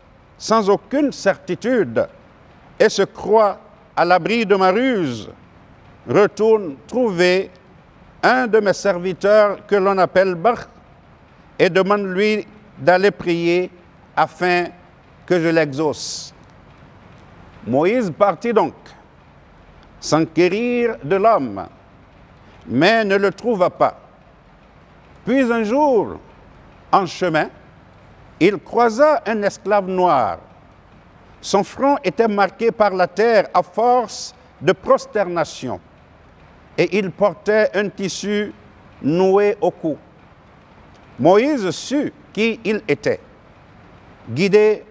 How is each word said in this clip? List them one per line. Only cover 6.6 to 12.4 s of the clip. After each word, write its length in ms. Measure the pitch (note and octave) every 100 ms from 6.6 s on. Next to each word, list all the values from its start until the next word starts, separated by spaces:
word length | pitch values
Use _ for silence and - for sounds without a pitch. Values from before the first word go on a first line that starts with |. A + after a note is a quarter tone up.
| F3+ C3+ -
trouver 600 | A#3 A#3 F3 F3+ F#3 - - - - - - - -
un 260 | F3+ B3+ B3
de 120 | A3
mes 140 | G3+
serviteurs 920 | F3 G3+ F3 F3+ F3 G3+ G#3+ G#3 F#3+ -
que 100 | G3+
l'on 220 | F#3+ F#3+
appelle 380 | F3 F#3 F#3+ E3+
Bark 340 | G3 - - - - - _ - _ - - -
et 120 | F3+
demande-lui 760 | F3 F#3 G#3 F#3+ F#3 G#3+ G#3+